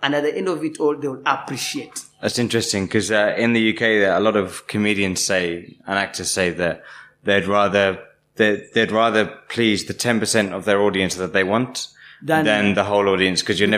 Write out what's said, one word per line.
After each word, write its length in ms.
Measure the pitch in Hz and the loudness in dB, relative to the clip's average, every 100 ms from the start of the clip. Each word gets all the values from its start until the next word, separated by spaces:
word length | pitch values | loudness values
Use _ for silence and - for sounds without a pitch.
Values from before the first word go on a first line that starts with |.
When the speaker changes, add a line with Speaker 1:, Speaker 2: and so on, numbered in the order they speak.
Speaker 1:
and 120 | 139 | 0
at 80 | 147 | 0
the 120 | 147 170 | -2 -2
end 120 | 190 | -4
of 160 | 165 | -4
it 140 | 156 156 | -6 -2
all, 140 | 156 147 | -2 -2
they 120 | 139 | -6
will 140 | 131 135 | -6 -2
appreciate. 680 | 135 - 131 - 143 113 - - _ | -2 -4 -8 -8 -8 -10 -14 -18 _
Speaker 2:
That's 160 | 107 - | -6 -2
interesting 500 | 117 113 - 104 95 | 0 0 -2 -2 0
'cause, 220 | 113 95 | -2 0
uh, 240 | 107 104 - | 2 2 2
in 80 | 117 | 0
the 80 | 117 | 2
U 140 | 110 | 2
K 260 | 107 117 110 | 2 2 4
there, 140 | 98 90 | 4 4
a 40 | |
lot 160 | 107 104 | 2 2
of 300 | 92 - - | 0 -6 -8
comedians 540 | 107 104 101 98 90 | -2 0 2 0 -2
say, 560 | - 95 87 85 87 - - | 0 0 -2 -6 -10 -20 -4
and 120 | 98 | -2
actors 320 | 98 - 92 | -2 -6 -6
say 200 | - 90 82 | -2 -2 0
that 200 | 87 78 - - - _ | -2 -4 -10 -20 -20 _
they'd 220 | - 101 90 | 0 0 2
rather, 400 | 101 101 98 98 90 - _ _ - | 2 2 4 2 0 -10 _ _ 0
they, 140 | 110 101 - | 2 2 -2
they'd 160 | - 107 | 0 0
rather 300 | 107 117 110 98 - - | 2 2 2 0 -4 -12
please 360 | - 113 101 | -2 0 0
the 100 | - 95 123 | -2 -6 -2
ten 120 | 117 | 0
percent 340 | 104 113 101 | 0 0 0
of 120 | 90 | -2
their 160 | 92 101 | 0 2
audience 340 | 104 95 92 85 | 2 2 -2 -2
that 160 | 92 | -2
they 120 | 98 | 0
want 440 | 92 107 127 - - _ - - | 0 0 -2 -6 -12 _ -20 -18
Speaker 1:
Than 220 | 143 156 | -2 0
Speaker 2:
than 300 | 151 107 101 | 2 2 2
the 100 | 95 98 | 0 2
whole 160 | 101 98 | 2 2
audience, 340 | 95 95 87 | 2 2 0
'cause 140 | - 95 | -2 0
you'll 100 | 101 | 2